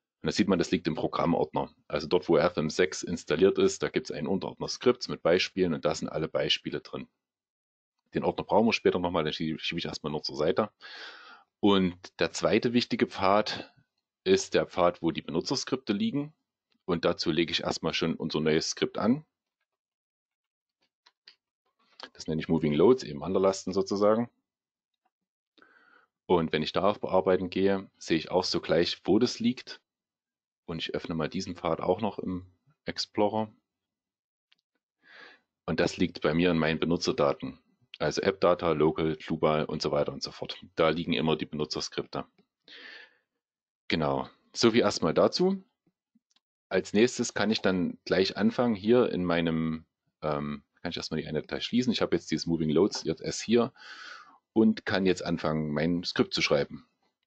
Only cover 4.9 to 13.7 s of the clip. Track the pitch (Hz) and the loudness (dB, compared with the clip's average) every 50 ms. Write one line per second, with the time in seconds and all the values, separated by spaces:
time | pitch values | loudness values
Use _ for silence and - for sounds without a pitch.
4.9 | - - - - 73 - - 82 87 92 - - - 95 92 85 76 67 - 78 | 0 0 -2 -8 -6 -2 2 2 2 2 2 -2 -2 -2 0 0 0 0 -2 -2
5.9 | 78 - - - - 80 78 76 - 67 73 78 - - - - 73 69 - - | -2 -2 -6 -6 -6 -6 -4 -2 -2 -2 0 0 -2 -2 -4 -6 -8 -8 -8 -10
6.9 | - 69 65 - _ _ _ _ _ _ _ _ _ _ _ _ _ _ _ _ | -12 -14 -14 -16 _ _ _ _ _ _ _ _ _ _ _ _ _ _ _ _
7.9 | _ _ _ _ - - - 90 - - - - 87 104 117 113 - - - 95 | _ _ _ _ -6 -4 -2 -2 -2 -4 -2 2 2 4 4 4 2 2 2 2
8.9 | 95 90 87 87 90 85 78 76 - - 82 78 76 - - - 85 85 - 73 | 2 2 0 -2 0 0 0 -2 -2 -4 -4 -4 -4 -6 -6 -6 -6 -6 -6 -6
9.9 | - - - 73 73 76 - - 67 69 76 87 - - 107 - _ _ - - | -8 -8 -6 -6 -6 -6 -6 -6 -4 0 0 2 2 0 -2 -2 _ _ -20 -20
10.9 | - - - - - - - - - - _ _ _ _ - 101 98 95 92 87 | -18 -16 -16 -18 -18 -20 -20 -20 -20 -20 _ _ _ _ 4 4 6 4 4 2
11.9 | 85 - - - _ - 85 82 - - 85 82 98 113 - 120 120 120 - - | -2 -6 -14 -10 _ -2 -2 -2 0 0 0 2 2 2 2 2 2 0 0 0
12.9 | 123 - 117 - - - 98 95 101 107 107 - - - - - | 0 0 0 -2 0 2 2 4 4 4 2 0 -4 -10 -10 -14